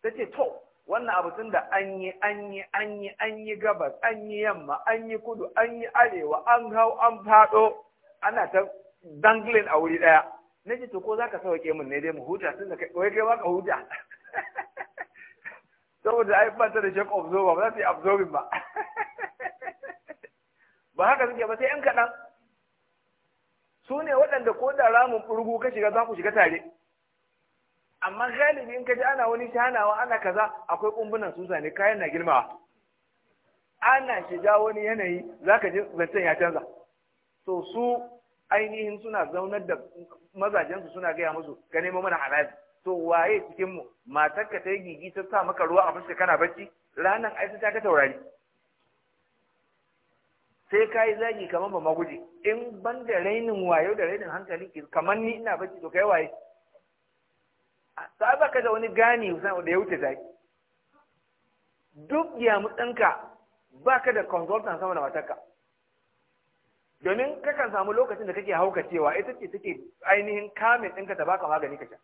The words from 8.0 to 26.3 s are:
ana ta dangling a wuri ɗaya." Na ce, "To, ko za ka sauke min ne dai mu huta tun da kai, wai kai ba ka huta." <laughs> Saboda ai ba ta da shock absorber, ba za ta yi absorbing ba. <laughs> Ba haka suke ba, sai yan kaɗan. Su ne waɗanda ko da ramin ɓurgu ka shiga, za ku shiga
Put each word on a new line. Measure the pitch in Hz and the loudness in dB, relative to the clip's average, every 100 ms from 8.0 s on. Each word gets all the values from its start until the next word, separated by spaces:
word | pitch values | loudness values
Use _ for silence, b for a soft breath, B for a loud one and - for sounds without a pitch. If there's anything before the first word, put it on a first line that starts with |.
| _ _ | _ _
ana | 202 226 180 | -2 0 2
ta | 190 196 - - _ 175 147 | 2 0 -6 -20 _ -20 2
dangling | 185 220 208 226 208 | 4 4 4 2 4
a | 156 | 2
wuri | 165 165 | 2 2
ɗaya." | 170 156 - - _ _ - | 6 6 4 -12 _ _ -10
Na | 247 | -10
ce, | 247 | -8
"To, | 247 | -10
ko | - 214 | -4 -4
za | 240 | -4
ka | 185 | -4
sauke | 185 165 160 | -4 -2 -2
min | 156 135 | -4 -4
ne | 143 | -4
dai | 160 | -4
mu | 156 131 | -8 -8
huta | 190 180 185 | -6 -6 -6
tun | 196 | -10
da | 180 | -10
kai, | 170 | -8
wai | 175 196 | -2 0
kai | 202 220 | 0 2
ba | 233 | 2
ka | - | 0
huta." | 180 185 143 - - - - - | -2 -2 -4 -4 -16 -18 -20 -12
<laughs> | - - - - - - - - - - _ - - _ _ _ _ | -10 -10 -12 -14 -14 -16 -14 -18 -18 -20 _ -20 -20 _ _ _ _
Saboda | 214 233 214 196 | -2 0 4 4
ai | 220 220 | 4 4
ba | 226 | 0
ta | 214 | 2
da | 202 | -2
shock | 185 196 | -2 -2
absorber, | 202 160 185 190 165 | -2 0 2 4 4
ba | |
za | 220 | 2
ta | 220 | 0
yi | |
absorbing | - 170 170 202 180 | -2 0 2 2 2
ba. | 147 - | -2 -4
<laughs> | - - - - - - - 440 _ 247 - 262 370 539 - _ 320 - _ _ _ _ _ _ - | -8 -8 -10 -8 -6 -8 -8 -14 _ -12 -12 -16 -14 -18 -18 _ -20 -20 _ _ _ _ _ _ 2
Ba | 190 | 4
haka | 269 247 | 4 2
suke | 233 220 | 0 -4
ba, | 220 | -2
sai | 262 | -2
yan | 294 | 2
kaɗan. | 269 240 226 - - _ _ _ _ _ _ _ _ _ _ _ _ _ _ _ _ | 2 4 0 -2 -20 _ _ _ _ _ _ _ _ _ _ _ _ _ _ _ _
Su | 277 | -6
ne | 311 | 0
waɗanda | 269 285 269 233 | 4 6 4 0
ko | 214 254 | 0 -2
da | 277 247 | 4 6
ramin | 233 247 226 - | 8 6 2 -4
ɓurgu | 220 226 226 | -4 -2 -2
ka | 247 | -2
shiga, | 214 208 | 0 0
za | 214 233 | 2 0
ku | 196 | -2
shiga | 185 | 0